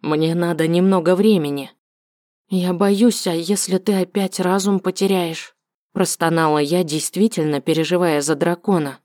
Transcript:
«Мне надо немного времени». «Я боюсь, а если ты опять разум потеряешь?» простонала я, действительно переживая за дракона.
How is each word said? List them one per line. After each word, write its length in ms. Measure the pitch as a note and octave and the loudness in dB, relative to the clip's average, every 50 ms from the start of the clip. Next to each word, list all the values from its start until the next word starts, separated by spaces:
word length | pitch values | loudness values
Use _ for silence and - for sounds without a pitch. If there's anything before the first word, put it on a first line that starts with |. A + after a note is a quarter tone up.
«Мне 340 | - D3 D3+ D3+ D#3+ D#3+ E3 | -4 -2 -2 0 0 0 0
надо 320 | F3 F3 E3+ E3 D#3 D#3+ | -2 -2 -2 -2 -2 0
немного 480 | D#3+ E3 F3 F3+ F#3+ F#3+ F#3 D#3+ F3 F#3 | 0 2 2 2 4 2 2 2 2 2
времени». 560 | F3+ G#3 A3 G#3+ F#3 D3+ C#3+ C#3+ C#3+ C3+ - _ _ _ _ _ _ _ _ _ _ _ _ _ _ _ _ | 4 4 4 4 2 0 -2 -6 -6 -8 -12 _ _ _ _ _ _ _ _ _ _ _ _ _ _ _ _
«Я 240 | F#3+ F#3 F3+ F3+ | -4 -2 -2 -2
боюсь, 540 | F3+ E3+ G3+ G3 G3+ G3 A#3 B3 A3 - - F#3+ | -2 0 2 0 2 4 4 2 2 2 -4 -4
а 60 | E3+ | -4
если 440 | E3 E3+ E3 G#3 G3 - - F#3 F#3 | -4 -2 -2 -2 -4 -2 -2 -4 -2
ты 160 | F#3+ - G3+ F#3+ | 0 0 0 0
опять 380 | F#3 F#3 _ G#3 G3 F#3 - - | -2 -2 _ -4 -4 -4 -4 -4
разум 400 | F#3 F3+ F#3 G3 F#3+ G3+ G3 F#3 | -2 0 0 0 0 0 0 0
потеряешь?» 760 | - F#3 F#3 - G3 G3 G3 F#3 F3 E3 D#3+ - - - _ _ _ _ _ _ _ _ | -2 -4 -2 -2 0 0 0 0 -2 -4 -6 -10 -14 -16 _ _ _ _ _ _ _ _
простонала 680 | _ - F#3 E3+ - - E3+ E3 E3 E3 E3 D#3 D3+ D3+ | _ -2 -2 -2 0 -2 0 0 2 2 2 2 2 2
я, 240 | D3 C#3+ E3+ F3+ | 2 0 0 0
действительно 800 | F3+ D#3 C#3+ D#3 D3 - - F3+ G#3 A3 - - D#3 D3+ D3 C#3+ | 0 0 -4 -4 -6 -6 0 0 0 2 2 0 -2 0 -2 -2
переживая 600 | C3+ - D#3+ D#3+ D#3+ D3+ F3+ F3 F3+ E3+ D#3 D3 | 0 0 0 0 0 0 0 0 2 2 0 0
за 140 | C#3 D3 D#3+ | 0 -2 -2
дракона. 640 | C#3 E3 E3+ F3 F3 - - G3 E3+ D3+ C#3 C3 - _ | 0 0 -2 -2 -2 0 0 0 0 0 -2 -8 -12 _